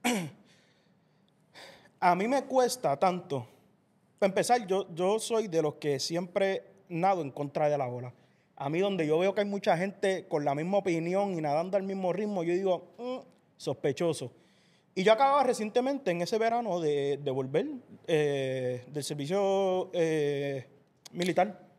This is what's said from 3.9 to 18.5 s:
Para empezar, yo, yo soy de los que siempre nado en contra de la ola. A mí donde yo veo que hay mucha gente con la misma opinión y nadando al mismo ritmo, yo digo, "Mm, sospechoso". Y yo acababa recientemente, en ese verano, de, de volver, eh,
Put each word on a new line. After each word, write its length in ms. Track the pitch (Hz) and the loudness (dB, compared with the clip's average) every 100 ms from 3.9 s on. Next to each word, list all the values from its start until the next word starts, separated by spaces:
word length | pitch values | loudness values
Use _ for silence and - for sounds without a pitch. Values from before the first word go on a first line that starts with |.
| _ _ - | _ _ -2
Para 100 | 196 | 0
empezar, 360 | 202 175 240 190 | 2 2 2 2
yo, 260 | 190 - | -2 -2
yo 240 | 165 180 220 | -2 0 0
soy 300 | 220 226 220 | 0 -2 0
de 140 | 160 | 0
los 120 | 151 | 0
que 240 | 151 151 139 | -2 -2 -2
siempre 640 | - 180 185 202 196 190 - - - | -2 -4 -2 0 0 -2 -6 -20 -8
nado 340 | 170 185 190 | 0 2 2
en 80 | 139 | -2
contra 380 | - 143 160 151 | -6 -6 0 0
de 100 | 147 | 0
la 80 | 123 | -2
ola. 240 | 123 123 - _ _ _ - | -6 -12 -16 _ _ _ -10
A 120 | 139 | -4
mí 100 | 160 | 0
donde 280 | 202 190 151 | 0 0 2
yo 120 | 160 | 2
veo 160 | 190 | 2
que 60 | 196 | 2
hay 60 | 202 | -2
mucha 300 | 202 202 165 | 0 0 0
gente 500 | 196 - 196 185 - | 0 -2 -2 -2 -2
con 160 | 156 | -2
la 100 | 147 | 0
misma 240 | 143 170 202 | 0 0 0
opinión 540 | 190 170 165 190 202 175 | 0 -2 0 0 0 -2
y 40 | |
nadando 360 | 151 147 180 196 | 0 0 0 -2
al 60 | |
mismo 300 | 190 196 180 | -2 -4 -2
ritmo, 320 | 180 214 202 | -2 -2 -2
yo 100 | 170 | 0
digo, 400 | 175 190 175 - - | 0 2 0 -4 -12
"Mm, 280 | 247 254 - _ _ - | -8 -8 -12 _ _ -10
sospechoso". 760 | - 135 151 131 170 151 123 - _ _ _ _ _ | -6 -2 -2 0 -2 -2 -8 -14 _ _ _ _ _
Y 80 | - | 2
yo 100 | 190 | 4
acababa 300 | 220 269 285 | 6 6 4
recientemente, 680 | 254 214 214 240 254 277 233 | 4 0 0 0 0 -2 -2
en 100 | 170 | -2
ese 160 | 170 220 | 0 0
verano, 400 | 226 233 233 175 | 2 0 -2 0
de, 380 | 156 143 139 143 | 0 0 0 -2
de 80 | 143 | -2
volver, 340 | 131 131 151 277 269 - - - | -2 0 -2 -2 -8 -14 -14 -2
eh, 800 | 160 147 139 135 | 0 2 0 -2